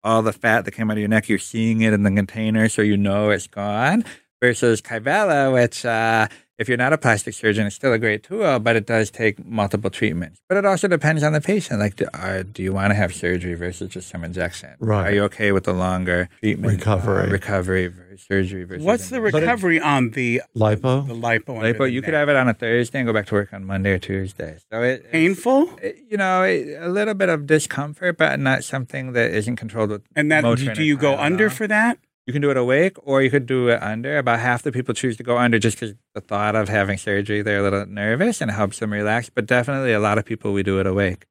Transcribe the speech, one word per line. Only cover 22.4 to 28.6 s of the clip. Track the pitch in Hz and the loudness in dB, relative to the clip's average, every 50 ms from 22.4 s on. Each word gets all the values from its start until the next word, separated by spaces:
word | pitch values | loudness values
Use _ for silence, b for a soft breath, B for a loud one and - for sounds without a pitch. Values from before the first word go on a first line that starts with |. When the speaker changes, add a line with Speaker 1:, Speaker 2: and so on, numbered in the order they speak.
| 127 | 4
Speaker 1:
a | 123 110 | 2 0
Thursday | - 123 113 117 120 120 117 - 139 | 0 0 0 2 2 0 0 -2 -4
and | 127 | -2
go | 117 110 | 0 0
back | 110 98 | -2 -2
to | - 110 | 0 0
work | 101 101 - - | -2 -2 -2 -10
on | 98 95 | -14 -8
Monday | 95 98 98 95 101 | -6 -4 -2 0 0
or | 95 90 | 0 0
Tuesday. | - - 98 98 95 95 - - - 78 78 82 _ _ | -2 -4 -6 -4 -6 -8 -8 -10 -12 -12 -12 -18 _ _
So | 110 113 | -4 -2
it, | 120 123 131 123 - | 0 0 -2 -2 -8
it's, | 117 | -4
Speaker 3:
Painful? | - 160 160 180 196 185 - 240 262 277 320 349 - - | 0 2 2 2 2 0 0 2 4 4 2 2 -2 -10
Speaker 1:
it, | - - - - 294 233 | -10 -10 -10 -10 -10 _
you | 214 | -4
know, | 202 196 190 185 185 | -2 0 2 2 2
it, | 185 190 185 156 - 147 147 160 | 2 2 0 0 -2 -6 -10 -8
a | 165 175 | -6 -4
little | 180 202 208 220 208 | -2 -2 -2 -2 0
bit | 196 196 180 | 0 0 0
of | 165 151 147 | 0 -2 2
discomfort, | 139 156 156 - - - - 143 147 151 _ 185 180 170 | 2 2 2 2 0 -6 -6 -6 -8 -8 _ -4 -4 0
but | - 165 156 135 139 | 2 2 2 2 0
not | 139 135 131 - | 2 0 0 0